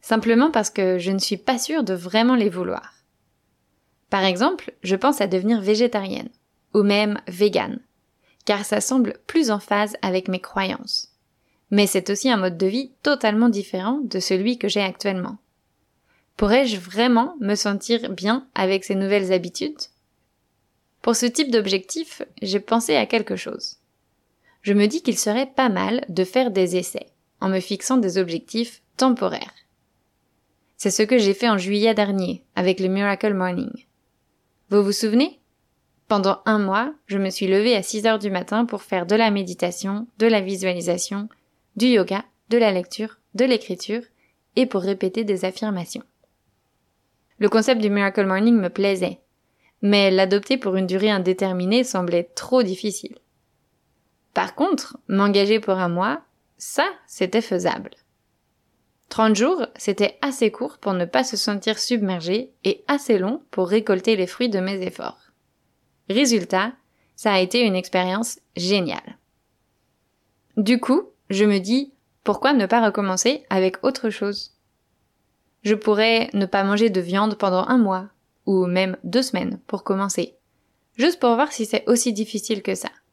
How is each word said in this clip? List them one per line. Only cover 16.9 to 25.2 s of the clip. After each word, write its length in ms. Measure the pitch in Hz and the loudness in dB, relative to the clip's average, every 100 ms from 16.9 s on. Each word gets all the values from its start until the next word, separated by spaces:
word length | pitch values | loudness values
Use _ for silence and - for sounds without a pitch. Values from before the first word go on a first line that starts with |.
| 190 247 233 277 339 | 0 4 4 2 -2
me 140 | 202 | -2
sentir 560 | 208 208 202 - 233 233 | 0 0 -4 -2 -2 -2
bien 380 | 180 190 247 262 - | -4 -2 -2 -4 -2
avec 300 | 190 196 190 | 0 0 -2
ces 100 | 196 | -2
nouvelles 360 | 196 208 190 | 2 0 2
habitudes ? 500 | 185 175 - 302 302 - _ _ _ _ _ _ _ _ _ _ _ | 0 0 -8 -8 -8 -16 _ _ _ _ _ _ _ _ _ _ _
Pour 120 | - 226 | -2 0
ce 120 | 247 | 0
type 240 | 240 294 | 0 2
d'objectif, 720 | 233 196 190 190 320 320 - - - | 2 2 -2 -4 -10 -10 -12 -16 -10
j'ai 180 | 202 196 | -4 -4
pensé 360 | - 233 233 285 | 0 0 2 2
à 100 | 220 | 2
quelque 300 | 226 214 190 | -2 -2 -8
chose. 420 | - - - - _ _ _ _ _ _ _ _ | -8 -10 -12 -16 _ _ _ _ _ _ _ _
Je 100 | 202 | 0
me 120 | 202 208 | 2 2
dis 160 | 311 | 2
qu'il 160 | - | -2
serait 300 | - | -2